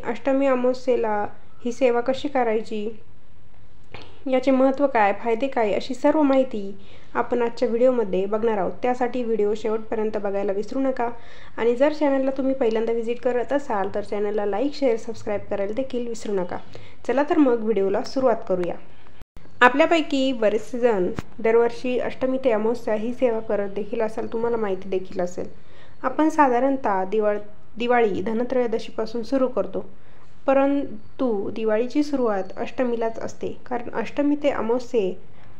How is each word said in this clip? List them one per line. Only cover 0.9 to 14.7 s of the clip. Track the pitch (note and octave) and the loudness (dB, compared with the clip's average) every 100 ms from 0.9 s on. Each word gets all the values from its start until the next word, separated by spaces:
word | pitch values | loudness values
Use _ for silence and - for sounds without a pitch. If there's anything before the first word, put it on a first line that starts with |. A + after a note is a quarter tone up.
| A#3 A3+ G#3 G#3 - - - | 2 2 0 -2 -4 -6 -6
ही | B3 | -4
सेवा | A#3+ B3+ A#3+ | 2 2 4
कशी | A#3+ C4 C#4+ | 0 0 0
करायची, | C4+ A#3 A3 A3 G#3+ G#3 A3+ - - - - - - - - - - - - C#4 | 0 2 0 -2 -4 -4 -6 -8 -8 -8 -8 -8 -8 -8 -8 -8 -8 -8 -6 0
याचे | C4 B3+ | 2 4
महत्त्व | C4 C4+ C4+ C#4+ | 6 6 4 2
काय, | A#3+ G3+ | 4 4
फायदे | G3+ A#3 A3+ C4+ | 2 0 0 0
काय, | C4 A3 | 0 0
अशी | G3 - | 0 -2
सर्व | B3+ D4 D4+ | 0 2 4
माहिती | C#4+ C4+ C4 G#3+ G3 G#3 - - - | 6 4 2 0 -6 -8 -8 -8 -4
आपण | A#3 A#3 A#3+ | -2 0 0
आजच्या | A#3 A#3 A#3+ | 0 0 0
व्हिडिओमध्ये | A3+ B3+ B3 G#3 F#3 G3 | 4 4 4 2 0 0
बघणार | A3 A3+ G#3 | 0 0 0
आहोत. | F3+ F#3+ | -2 -2
त्यासाठी | B3 B3 B3 B3+ | -2 0 0 -2
व्हिडिओ | A3+ A3 G#3 | -2 2 2
शेवटपर्यंत | G#3 A3+ A3 A3 A3 G#3+ G#3+ | 0 -2 -2 -2 -2 -2 -2
बघायला | G3+ G3 G3+ | -2 -2 -2
विसरू | G3 A3 C4+ | -2 -2 0
नका | C4+ B3+ A#3+ A#3 - - - - | 0 0 -2 -4 -8 -8 -8 -2
आणि | A3+ A#3+ | 2 4
जर | C#4+ | 2
चॅनलला | D4+ D4 C4+ C4+ | 4 2 2 2
तुम्ही | C4+ C4+ | 0 0
पहिल्यांदा | C4+ A#3 A3 A3+ | 2 2 2 0
व्हिजिट | A#3 A3+ A#3+ | 0 -2 -2
करत | B3+ A#3+ A3+ | 0 0 0
असाल | C#4 - G#3+ G3 | -2 0 -2 0
तर | G#3 | -2
चॅनलला | G3+ G#3 G#3 G#3 G#3 | -4 -2 -2 0 0
लाईक, | G3 C#4+ | 0 -2